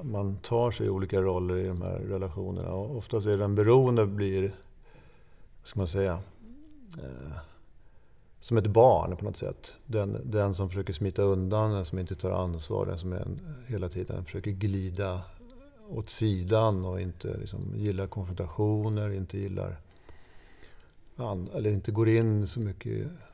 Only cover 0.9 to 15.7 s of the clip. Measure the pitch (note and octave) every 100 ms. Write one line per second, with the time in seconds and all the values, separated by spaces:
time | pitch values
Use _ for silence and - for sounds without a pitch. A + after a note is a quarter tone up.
0.9 | F#2+ F#2+ G2 F#2+ F2+ F2+ F2+ F#2 F2 F#2
1.9 | F2+ G2+ F#2+ F#2+ F#2+ F#2+ F#2 F2 F#2 G#2+
2.9 | B2+ - A2 G#2 G2+ G2+ G2+ G#2+ B2+ B2+
3.9 | A#2 G#2 G2+ G2+ F#2+ F#2+ - - - -
4.9 | - - - - - - - - G2+ F2+
5.9 | G2 F#2+ F2 - - - - - - A3+
6.9 | E3 C2+ B1+ D2 D2+ D2+ - - - -
7.9 | - - - - - - A2+ G2+ A2+ B2+
8.9 | F2+ E2+ F2+ G2+ F#2+ F#2+ - - - -
9.9 | A2 G2 G#2 C3 G#2+ G2+ F#2+ F#2+ G2 F#2+
10.9 | - G2+ G2 G2+ F#2+ F#2 G#2+ A2 G2+ F2+
11.9 | F#2+ F2 F#2 F#2 F#2 F2+ E2+ - G2+ G2
12.9 | F2 F2+ F2+ F#2 F#2 E3+ C3 - G#2 F2+
13.9 | F#2 F2+ F#2+ F#2+ G2 G#2+ F#2+ G#2 G2 F#2+
14.9 | F2+ G2 F2+ - - - - -